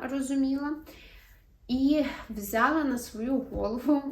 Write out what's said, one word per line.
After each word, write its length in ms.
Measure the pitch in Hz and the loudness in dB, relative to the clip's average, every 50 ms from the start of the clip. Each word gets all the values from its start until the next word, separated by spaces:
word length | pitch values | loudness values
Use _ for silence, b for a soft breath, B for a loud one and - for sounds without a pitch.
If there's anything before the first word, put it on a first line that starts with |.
розуміла 720 | - 254 269 277 262 247 277 277 269 269 269 277 285 294 311 302 311 B B B B B B B B B B B B _ _ _ - - | -6 -4 -4 -4 -2 0 0 0 2 2 0 0 -2 -4 -4 -6 -8 B B B B B B B B B B B B _ _ _ -6 -4
і 380 | 240 262 269 277 302 302 277 B B B B - | 0 2 4 4 4 4 4 B B B B -10
взяла 540 | 220 208 202 - 226 226 240 269 311 320 302 | -10 -8 -6 -2 2 2 4 4 4 2 2
на 140 | 269 247 240 | 0 0 -2
свою 420 | - - - 208 220 254 269 254 | -4 -8 -8 -6 -2 -2 0 -2
голову, 640 | - - 202 202 196 208 226 247 - 285 294 277 277 277 | -2 -4 -4 -4 -4 -2 -4 -2 2 2 4 4 2 -2